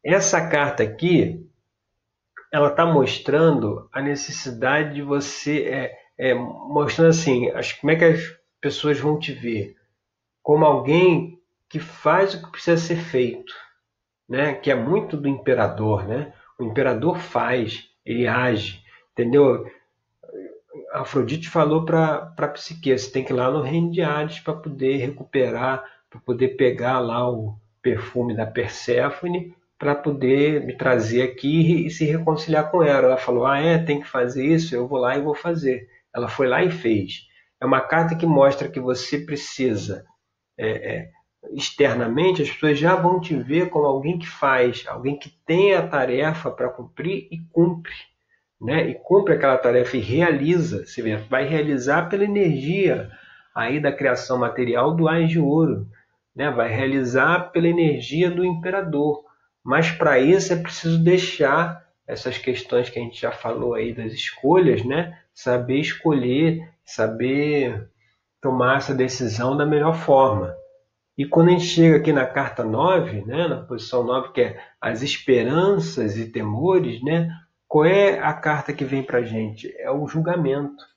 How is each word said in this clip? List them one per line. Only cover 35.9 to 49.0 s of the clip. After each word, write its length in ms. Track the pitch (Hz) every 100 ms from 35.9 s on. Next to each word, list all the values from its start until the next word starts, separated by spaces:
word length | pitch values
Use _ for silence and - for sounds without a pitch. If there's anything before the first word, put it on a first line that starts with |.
| _ _ 120
Ela 140 | 120
foi 180 | - 131
lá 160 | 131
e 80 | 180
fez. 560 | 165 117 104 92 - _ _ _ _
É 40 | 131
uma 160 | 131
carta 340 | - 160 165 165
que 100 | 165
mostra 440 | 143 139 139 139
que 100 | 135
você 400 | 127 123 - 147
precisa, 840 | 147 143 - - 127 104 104 95 - _ _ _ _ -
é, 120 | 110
é, 400 | 107 - - 170 _ _ _ -
externamente, 880 | 143 - - 139 123 117 123 185 170
as 80 | 143
pessoas 300 | - 156 143
já 160 | 165 185
vão 240 | 170 185
te 160 | 165 139
ver 340 | 123 160 175
como 160 | 151 147
alguém 320 | 135 147 175
que 100 | -
faz, 560 | - 139 131 123 117 113
alguém 300 | 123 127 143
que 120 | - _ -
tem 300 | 170 196 185
a 120 | 165
tarefa 600 | 147 127 127 156 165 139
pra 200 | - 123
cumprir 580 | - 120 - 160 160 -
e 80 | - -
cumpre, 420 | - 180 165 - - - _ _ _ _ _
né? 300 | 110 156 -
E 60 |
cumpre 400 | -